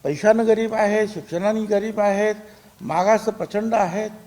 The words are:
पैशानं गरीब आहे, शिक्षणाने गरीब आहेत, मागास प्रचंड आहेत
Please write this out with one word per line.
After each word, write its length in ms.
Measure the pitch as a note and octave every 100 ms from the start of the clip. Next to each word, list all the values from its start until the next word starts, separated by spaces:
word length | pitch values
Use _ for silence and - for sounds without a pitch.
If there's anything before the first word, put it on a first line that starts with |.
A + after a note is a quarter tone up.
पैशानं 440 | - D3+ G#3 A3+ A3+
गरीब 260 | A3 A3+
आहे, 340 | A3 G#3 G#3+ G#3+
शिक्षणाने 580 | F#3 - E3+ G3+ A3 G#3+
गरीब 340 | G3+ A3 G#3+
आहेत, 360 | G3+ G3 G#3+ G#3+ - - - -
मागास 440 | - D#3+ F#3+ A3 A3
प्रचंड 480 | A3 E3+ G3+ A3+
आहेत 380 | A3 F#3 F#3+ G#3+ G#3+